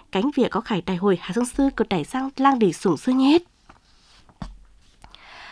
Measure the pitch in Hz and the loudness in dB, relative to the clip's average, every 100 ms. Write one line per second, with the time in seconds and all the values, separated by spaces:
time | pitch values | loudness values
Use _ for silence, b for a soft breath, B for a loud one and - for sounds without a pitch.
0 | B 190 262 285 226 196 - 190 180 180 | B -2 0 0 0 -2 -4 -4 -4 -2
1 | 202 175 - 202 247 - 277 - 220 185 | 0 0 -2 -4 -2 0 -2 0 -2 -2
2 | 143 262 269 - 277 262 202 - 196 156 | -2 -6 -6 0 2 4 2 2 0 0
3 | - 262 262 330 - _ _ - _ _ | 0 2 4 4 2 _ _ -20 _ _
4 | _ - - _ - - - _ _ _ | _ -20 -20 _ -16 -16 -20 _ _ _
5 | - B B B B | -20 B B B B